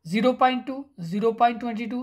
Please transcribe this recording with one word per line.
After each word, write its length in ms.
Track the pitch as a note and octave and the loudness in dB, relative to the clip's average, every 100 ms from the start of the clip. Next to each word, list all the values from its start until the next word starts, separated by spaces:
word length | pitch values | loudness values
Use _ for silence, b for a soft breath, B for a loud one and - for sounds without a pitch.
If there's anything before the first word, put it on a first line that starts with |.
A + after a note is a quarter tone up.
| D#3+ | -4
జీరో 260 | G#3+ A#3 | 2 2
పాయింట్ 320 | B3+ B3+ B3 - | 4 2 2 -6
టూ, 80 | C4+ C#4 - | -10 -12 -12
జీరో 320 | E3 G3+ A3+ | -6 0 0
పాయింట్ 280 | A3 A#3+ A3+ | 4 2 2
ట్వంటీ 260 | A#3+ A3 A3+ | -6 -6 -6
టూ, 140 | B3 | -8